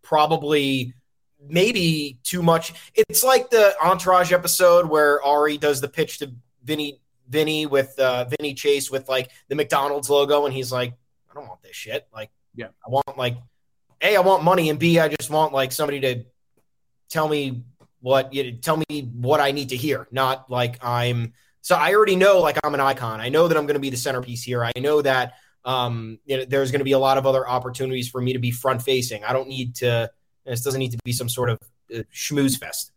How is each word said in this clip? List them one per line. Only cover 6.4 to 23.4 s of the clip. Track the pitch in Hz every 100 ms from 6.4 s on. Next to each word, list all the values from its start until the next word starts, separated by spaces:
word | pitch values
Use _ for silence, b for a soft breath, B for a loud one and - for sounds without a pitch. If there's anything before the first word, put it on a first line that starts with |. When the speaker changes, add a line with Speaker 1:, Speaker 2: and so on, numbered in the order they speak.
| _ _
Speaker 1:
Vinny, | 123 151 147 139 _ _ 127
Vinny | 147 156 156 151
with, | 139 131 -
uh, | 131 127 123
Vinny | 151 147
Chase | 135 147 143 135
with, | 135 131
like, | 131 123 b _
the | 147
McDonald's | 147 147 139 143 139
logo, | 143 139 147
and | 143
he's | 131 123
like, | 127 123 123 _ _ _
"I |
don't | 147 123
want | 92
this | _
shit. | - 107 139 _
Like, | 110 107 _ _
Speaker 2:
Yeah. | 117 107 _ -
Speaker 1:
I |
want, | 135 143 135
like, | 123 120 - _ _ _ _ _
A, | 175 208
I |
want | 185 190
money, | 160 185 160
and | 147
B, | 170 170
I | 156
just | 151 -
want, | 151 156
like, | 135 131
somebody | - 151 143
to | 131 123 113 _ _ _ _ _ _ _ _
tell | 165 156
me | 151 139 123 120 _ _ _
what, | 127 135 135
you | 135
know, | 127 117
tell | 160 160
me | 156 151 127
what | 120 123 151
I | 139
need | 143 131
to | 123
hear, | 147 131 -
not | 127 135 135 -
like | 123 123 123
I'm," | 123 120 120 120 113 _ _ _
so | -
I | 175 156
already | 208 214 180
know, | 196 190
like, | 156 147
I'm | 151
an | 143
icon. | 135 131 117 110
I | 120
know | 147